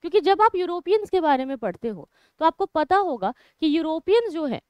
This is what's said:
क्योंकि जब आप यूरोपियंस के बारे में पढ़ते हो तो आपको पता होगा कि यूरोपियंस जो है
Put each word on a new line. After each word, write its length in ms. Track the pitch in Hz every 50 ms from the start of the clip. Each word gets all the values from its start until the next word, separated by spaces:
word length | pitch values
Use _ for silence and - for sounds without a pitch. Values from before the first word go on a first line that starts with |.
क्योंकि 200 | - 339 311 427
जब 200 | 294 370 392 415
आप 140 | 427 466 -
यूरोपियंस 540 | 359 359 349 349 349 - 349 403 427 415 -
के 120 | - 370
बारे 240 | 330 302 277 254 262
में 120 | 262 269
पढ़ते 300 | 254 - 202 170 - -
हो 220 | 233 208 170 - _ _ _ _ _ _ _
तो 40 | 311
आपको 200 | 320 320 _ 392
पता 300 | - _ 320 302 - 370
होगा 380 | 392 403 359 269 226 185 202 254 _ _ _ _ _
कि 160 | 320 311 294
यूरोपियंस 560 | 330 320 320 320 330 _ - 403 466 466 440 302
जो 120 | 330 311
है 160 | 277 214 - _